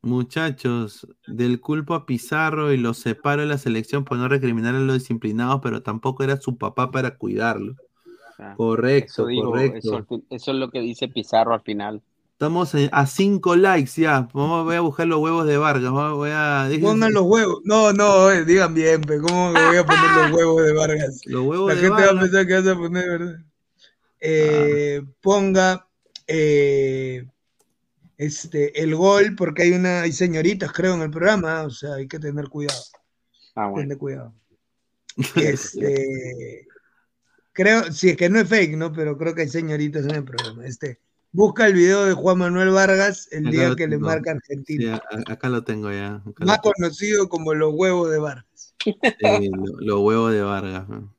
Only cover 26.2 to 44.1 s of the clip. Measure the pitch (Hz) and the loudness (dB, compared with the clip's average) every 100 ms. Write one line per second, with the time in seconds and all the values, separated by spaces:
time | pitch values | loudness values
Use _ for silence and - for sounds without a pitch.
26.2 | - 160 151 147 143 139 135 131 131 127 | -6 0 4 4 4 2 0 -2 -6 -10
27.2 | 127 _ _ _ _ _ _ _ _ _ | -14 _ _ _ _ _ _ _ _ _
28.2 | 147 147 165 151 143 143 160 156 190 202 | -8 -8 -8 -2 -2 0 -2 2 4 4
29.2 | 208 - 175 156 175 180 180 175 170 143 | 4 2 -4 2 2 2 2 0 -2 0
30.2 | 180 160 160 202 175 - 180 175 160 156 | -2 2 0 -2 -6 -2 -2 0 -4 0
31.2 | 175 214 160 160 156 123 143 139 135 156 | 2 2 0 -4 -6 -10 -10 -10 -10 -10
32.2 | 151 143 143 147 147 127 - _ _ _ | -10 -8 -10 -10 -10 -12 -20 _ _ _
33.2 | _ _ _ - 104 101 143 139 143 135 | _ _ _ -10 -8 -8 -10 -10 -12 -12
34.2 | 120 110 _ _ _ _ _ _ _ - | -16 _ _ _ _ _ _ _ _ -8
35.2 | 135 170 156 139 - 127 143 139 135 135 | -4 -2 -2 -2 -8 -6 -2 -2 -4 -8
36.2 | 127 123 113 - _ _ _ _ _ _ | -10 -14 -16 -18 _ _ _ _ _ _
37.2 | _ _ _ - 190 226 170 156 180 165 | _ _ _ 0 4 4 2 0 0 2
38.2 | 175 214 190 220 175 156 165 160 156 143 | 2 2 2 2 2 -2 -6 -4 -6 -4
39.2 | 160 160 156 156 160 151 151 151 139 151 | -6 -4 -4 -4 -4 -4 -4 -4 -4 -4
40.2 | 135 123 113 113 123 123 143 123 _ _ | -6 -10 -10 -12 -16 -12 -12 -14 _ _
41.2 | _ 165 208 202 220 190 175 196 202 180 | _ 2 2 4 4 6 6 4 2 0
42.2 | 180 180 180 180 190 190 190 190 196 190 | 2 2 2 2 2 4 4 4 2 -2
43.2 | - 156 156 160 127 127 156 151 151 | -10 -6 -2 2 2 0 -2 -2 -2